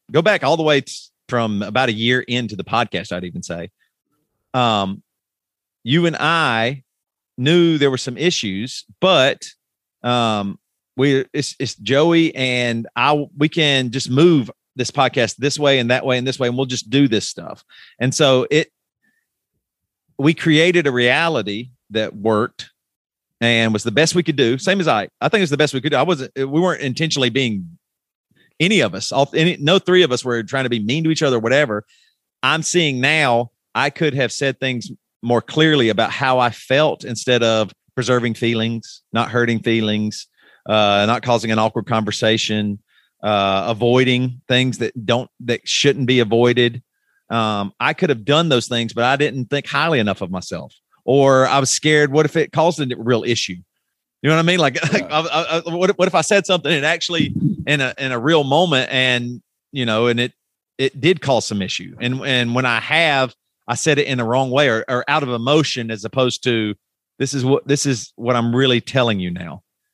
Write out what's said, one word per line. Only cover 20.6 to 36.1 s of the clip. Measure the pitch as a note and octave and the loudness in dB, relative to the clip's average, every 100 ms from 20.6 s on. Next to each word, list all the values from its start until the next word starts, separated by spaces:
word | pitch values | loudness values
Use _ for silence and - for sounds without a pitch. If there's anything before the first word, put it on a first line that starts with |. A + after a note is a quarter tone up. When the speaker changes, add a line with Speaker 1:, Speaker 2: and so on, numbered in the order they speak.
| E3+ F3 C#3+ | 4 4 2
Speaker 1:
a | |
reality | B2 A#2+ C#3 E3+ C#3+ G2+ G#2 B2+ _ _ | 2 2 2 2 -2 -4 -6 -10 _ _
that | G#2+ G#2+ G#2 | -4 -4 -4
worked | G#2+ G#2+ A#2+ - - _ _ _ _ _ _ _ | 0 0 0 -6 -20 _ _ _ _ _ _ _
and | A#2 A#2 A2+ | 0 2 2
was | G#2+ | 0
the | A#2 | -2
best | A2 D#3+ F3 | 0 2 2
we | |
could | E3 C#3+ | -2 0
do. | A#2 C3 | 0 0
Same | - G3 | 0 0
as | D#3+ | 0
I, | A2 G2 _ | 0 -2 _
I | D3 | -2
think | G#3+ | 0
it's | F3 | 0
the | C#3+ | 0
best | D3+ | 0
we | C3+ | 0
could | D3+ | -2
do. | C#3 | 0
I | |
wasn't, | E3 D#3 B2+ C3+ | 0 -2 -4 -6
we | C3+ | -2
weren't | D3+ F3+ D#3 | 0 0 0
intentionally | C#3 B2 D#3+ C#3+ B2 | -4 -2 -2 0 0
being, | A#2 B2 G2+ E2+ E2+ _ _ _ _ _ _ _ _ | 0 -2 -4 -10 -18 _ _ _ _ _ _ _ _
any | E3+ G#3 | 2 2
of | A2 F#2 | 2 -2
us, | - | -4
all, | C3 C#3+ - | 0 0 2
any, | E3 D3 | 0 0
no | C#3+ F#3+ | 2 2
three | - F3+ | 4 4
of | D#3+ | 4
us | B2 | 0
were | B2+ A#2 | -2 -4
trying | G#2 C3+ | -2 -4
to | B2+ | -2
be | A#2+ | -2
mean | G#2 D3 | -2 0
to | D#3+ | 0
each | D#3 | 0
other | D3 A#2+ | 0 0
or | |
whatever. | A2+ C3+ C#3 G#2 - _ _ _ _ _ | 2 2 2 -2 -8 _ _ _ _ _
I'm | B2+ D#3+ | 0 0
seeing | D#3 F3 D#3 B2+ | 0 0 0 0
now | C3+ D#3 C#3 A#2+ A#2+ _ _ A#2 | 0 2 2 2 0 _ _ -2
I | C#3 | -2
could | - D#3 | 0 -2
have | C3+ B2 | 0 -2
said | - C#3 C3 | -2 -4 -4
things | C3 B2 - G#2 _ _ | -4 -6 -10 -16 _ _
more | A#2 A#2+ | 0 0
clearly | - D#3 D#3+ D3+ A2+ | 0 2 4 4 2
about | G#2 A2 | 2 0